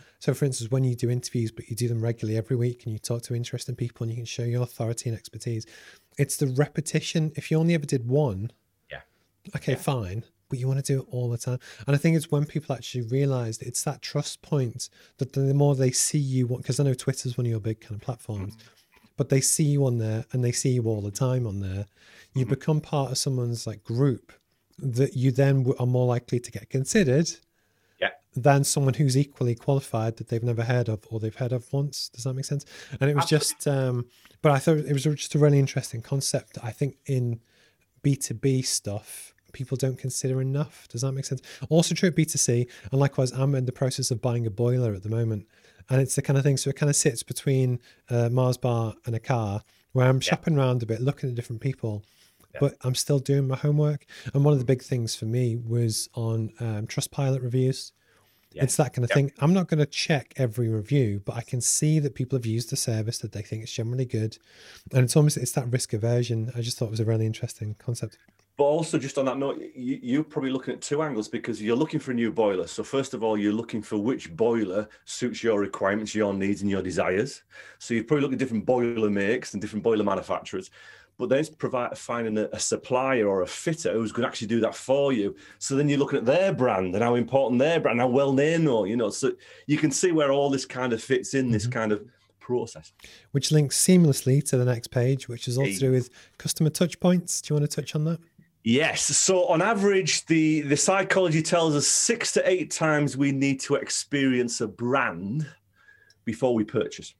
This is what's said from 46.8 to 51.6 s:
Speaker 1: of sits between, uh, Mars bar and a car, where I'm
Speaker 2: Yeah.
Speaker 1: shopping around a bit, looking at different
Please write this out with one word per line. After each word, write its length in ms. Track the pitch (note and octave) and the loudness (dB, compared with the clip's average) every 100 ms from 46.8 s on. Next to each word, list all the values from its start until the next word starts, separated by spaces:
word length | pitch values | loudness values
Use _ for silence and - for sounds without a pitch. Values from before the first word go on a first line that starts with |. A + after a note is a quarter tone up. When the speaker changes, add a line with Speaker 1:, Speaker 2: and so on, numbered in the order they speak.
| D3 | 2
Speaker 1:
of 60 | C#3+ | 4
sits 260 | D#3+ A#2 | 2 0
between, 560 | - - C#3+ C3 B2+ B2 - _ - | -6 -4 0 2 2 0 -6 _ -2
uh, 220 | A#2+ A#2 | 0 2
Mars 260 | B2 B2+ B2 | 4 2 2
bar 380 | B2 A#2 A2+ - - | 0 0 -2 -6 -6
and 80 | |
a 60 | A2+ | -4
car, 420 | - B2 G#2+ G2+ - _ _ | -2 0 0 -4 -8 _ _
where 160 | C3 B2+ | 2 4
I'm 80 | C3 | 4
Speaker 2:
Yeah. 40 | - | 0
Speaker 1:
shopping 260 | - - D3 | -2 2 2
around 240 | C3 B2+ | 2 0
a 40 | A2+ | -2
bit, 140 | A2 | -2
looking 260 | B2+ - C3+ | -2 -2 -4
at 60 | |
different 260 | A#2+ - A2+ | -6 -8 -6